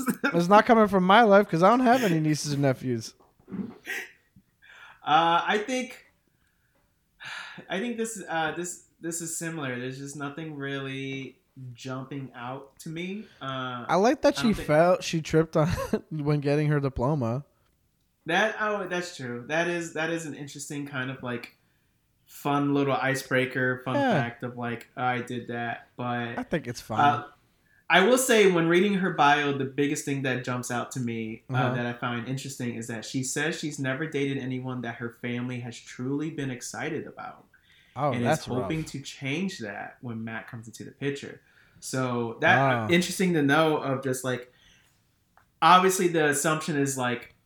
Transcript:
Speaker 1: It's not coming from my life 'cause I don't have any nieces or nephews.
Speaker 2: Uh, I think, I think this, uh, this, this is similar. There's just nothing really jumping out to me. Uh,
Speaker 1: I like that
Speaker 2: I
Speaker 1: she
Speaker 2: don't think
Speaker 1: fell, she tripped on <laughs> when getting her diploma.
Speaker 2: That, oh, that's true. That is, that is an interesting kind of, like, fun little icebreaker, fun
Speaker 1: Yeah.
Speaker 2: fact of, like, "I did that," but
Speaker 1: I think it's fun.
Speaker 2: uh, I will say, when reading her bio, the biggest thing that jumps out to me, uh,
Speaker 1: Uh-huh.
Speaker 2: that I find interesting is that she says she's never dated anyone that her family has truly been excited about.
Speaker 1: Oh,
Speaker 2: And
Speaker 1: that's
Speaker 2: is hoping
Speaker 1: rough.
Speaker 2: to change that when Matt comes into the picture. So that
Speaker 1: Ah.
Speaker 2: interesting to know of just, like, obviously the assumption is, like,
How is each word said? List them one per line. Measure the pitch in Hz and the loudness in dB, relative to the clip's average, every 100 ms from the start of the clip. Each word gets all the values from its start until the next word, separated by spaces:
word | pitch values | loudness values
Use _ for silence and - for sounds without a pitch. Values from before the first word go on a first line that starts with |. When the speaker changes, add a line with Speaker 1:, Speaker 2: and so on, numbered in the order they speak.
| 254 - 285 | -4 -2 0
Speaker 1:
It's | 170 175 | 2 6
not | 208 220 | 6 8
coming | 226 208 | 6 6
from | 196 | 4
my | 180 208 | 6 8
life | 233 196 202 | 8 8 6
'cause | 160 | 6
I | 185 | 6
don't | 240 | 6
have | 254 262 | 6 4
any | 226 160 | 4 2
nieces | 156 151 151 139 | 2 0 0 2
or | |
nephews. | 139 123 131 120 - - _ _ - | 2 2 -2 -4 -6 -14 _ _ -12
Speaker 2:
Uh, | - - - - - - _ _ _ _ _ - - - - | -10 -10 -10 -10 -10 -10 _ _ _ _ _ -20 -20 -20 -10
I | 143 151 170 170 160 208 | 2 4 6 4 2 -2
think, | 208 254 240 - _ _ _ _ _ _ _ _ _ _ _ _ - - - - - | 0 -4 -4 -10 _ _ _ _ _ _ _ _ _ _ _ _ -16 -14 -14 -14 -8
I | 185 | -4
think | 240 226 | -4 -4
this, | 220 196 - | -6 -8 -6
uh, | 165 156 | -4 -2
this, | 151 175 - _ _ | -4 -8 -10 _ _
this | 165 165 | -8 -8
is | 165 - | -8 -8
similar. | 165 165 139 123 | -6 -6 -6 -6
There's | 127 131 | -8 -10
just | 139 147 | -12 -10
nothing | 143 143 160 147 | -10 -10 -10 -8
really | 139 139 135 135 135 135 131 - _ - 127 120 | -6 -6 -6 -8 -8 -8 -10 -16 _ -18 -16 -12
jumping | 131 131 131 143 131 123 | -10 -8 -8 -10 -10 -10
out | 120 135 - - | -10 -10 -14 -16
to | 170 | -12
me. | 160 180 202 214 - | -8 -8 -8 -12 -12
Uh, | 135 131 127 123 117 | -8 -6 -6 -6 0
Speaker 1:
I | 165 | 2
like | 220 - | 2 4
that | - 277 | 2 2
Speaker 2:
I | |
Speaker 1:
she | 233 | 2
Speaker 2:
don't | 175 | 0
think | 156 | 2
Speaker 1:
fell, | 151 170 185 | 6 6 4
she | - 165 | 0 -4
tripped | 151 160 160 165 | 2 2 2 2
on | 156 | 2
<laughs> | - 523 220 - | 0 -2 -4 -4
when | 156 143 151 | -4 0 0
getting | 139 143 151 | 2 2 2
her | 151 | 2
diploma. | 139 131 123 151 117 123 143 _ _ _ _ _ _ _ - | 0 0 0 0 0 -2 -6 _ _ _ _ _ _ _ -2
Speaker 2:
That, | 175 220 208 | 2 2 0
oh, | 214 208 175 | -2 -2 -2
that's | 175 165 - | -4 -6 -8
true. | 127 120 120 | -8 -8 -2
That | 156 170 | 0 0
is, | 175 165 | -2 -4
that | 156 160 | -4 -2
is | 170 160 | -4 -6
an | |
interesting | 135 143 143 - 143 143 | -10 -12 -12 -10 -8 -6
kind | 143 127 | -6 -6
of, | 131 | -6
like, | 127 120 - _ _ _ _ _ _ _ _ | -6 -6 -8 _ _ _ _ _ _ _ _
fun | - 147 143 143 | -8 -2 0 2
little | 143 139 | 2 2
icebreaker, | 127 131 135 - 131 127 135 127 127 131 | 2 0 -2 0 0 0 0 0 -2 -2
fun | 190 | 0
Speaker 1:
Yeah. | 269 180 | 2 2
Speaker 2:
fact | 120 - | 0 -6
of, | 123 120 | -10 -8
like, | 120 117 - - | -8 -8 -10 -4
"I | 127 123 | -2 -2
did | 120 123 - | -4 -8 -8
that," | 120 117 117 - - | -6 -6 -8 -12 -8
but | 123 120 117 117 | -4 -4 -4 -6
Speaker 1:
I | |
think | 254 170 120 | -4 -4 -4
it's | 120 | -10
fun. | - 110 | -4 2
Speaker 2:
uh, | 143 143 - - _ _ _ _ - | 4 2 -4 -16 _ _ _ _ 2
I | 170 196 | 4 6
will | 254 | 4
say, | 254 226 196 | 6 6 6
when | 175 165 | 6 6
reading | 175 208 196 | 4 4 2
her | 185 | 0
bio, | 160 143 147 143 135 | 4 6 6 2 0
the | |
biggest | 127 - 143 151 | -2 0 0 0
thing | - 139 | -4 -2
that | 135 123 | -2 -2
jumps | 127 123 120 | -2 -4 -2
out | 120 110 | -4 -4
to | 139 | -4
me, | 120 113 110 113 - | -4 -4 -6 -10 -4
uh, | 127 | 0
Speaker 1:
Uh-huh. | 127 123 | 0 0
Speaker 2:
that | 120 | -4
I | |
find | 120 127 120 113 | -4 -4 -4 -6
interesting | 131 139 - 123 113 | -8 -8 -8 -6 -6
is | 117 | -8
that | 113 107 | -8 -6
she | 135 | -6
says | 127 - 151 165 | -4 -2 -2 -4
she's | 156 143 | -6 -4
never | 131 135 156 | -4 -4 -4
dated | 143 139 135 | -2 -2 -4
anyone | 123 127 127 127 | -6 -6 -6 -8
that | 117 117 | -8 -8
her | 120 - | -10 -8
family | 123 120 123 123 | -6 -6 -6 -8
has | 123 113 | -10 -14
truly | - - 127 143 160 | -14 -8 -6 -4 -4
been | 147 135 | -6 -6
excited | 123 - 107 143 151 76 | -8 -10 -8 -6 -6 -8
about. | - - 78 - _ _ _ _ - | -12 -16 -16 -20 _ _ _ _ -4
Speaker 1:
Oh, | 143 | -2
Speaker 2:
And | 123 120 | 0 0
Speaker 1:
that's | 156 | 0
Speaker 2:
is | - | -2
hoping | 127 123 160 | -4 -2 -4
Speaker 1:
rough. | 156 | -6
Speaker 2:
to | 135 | -10
change | 135 - 135 147 190 - | -12 -10 -6 -4 -4 -6
that | 107 101 - - | -10 -10 -12 -12
when | 123 113 113 | -10 -8 -8
Matt | 113 - | -10 -10
comes | 120 110 | -14 -14
into | - | -16
the | 104 | -16
picture. | - 139 139 104 - _ _ _ _ | -8 -6 -6 -10 -16 _ _ _ _
So | - 131 127 120 117 113 | -6 -2 -2 -2 -4 0
that | 160 180 | 4 4
Speaker 1:
Ah. | 135 120 107 | 4 2 2
Speaker 2:
interesting | 175 180 - 190 165 | 2 2 0 0 2
to | |
know | 139 151 160 147 | 4 4 4 2
of | 135 127 | 0 -2
just, | 131 127 131 | -2 -2 -2
like, | 123 - _ _ _ _ _ _ _ _ _ _ - | -4 -8 _ _ _ _ _ _ _ _ _ _ 2
obviously | 160 180 190 185 175 | 8 8 8 4 2
the | 165 151 | 4 2
assumption | 143 165 156 - 147 | 2 0 0 0 0
is, | 139 131 | 0 0
like, | 123 120 - _ | -2 -4 -8 _